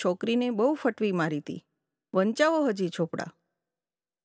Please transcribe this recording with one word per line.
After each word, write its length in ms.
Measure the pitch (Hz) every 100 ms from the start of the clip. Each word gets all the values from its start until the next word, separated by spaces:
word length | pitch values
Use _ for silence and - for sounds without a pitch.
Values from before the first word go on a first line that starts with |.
છોકરીને 460 | 190 180 220 233 247
બહુ 240 | 208 247
ફટવી 380 | 302 254 214 214
મારી 280 | 180 160 151
તી. 260 | - 170 - _ _ _ _
વંચાવો 540 | 185 196 233 311 320 285
હજી 220 | 202 180
છોપડા. 360 | - 165 - 165 - _ _ _ _ _ _ _ _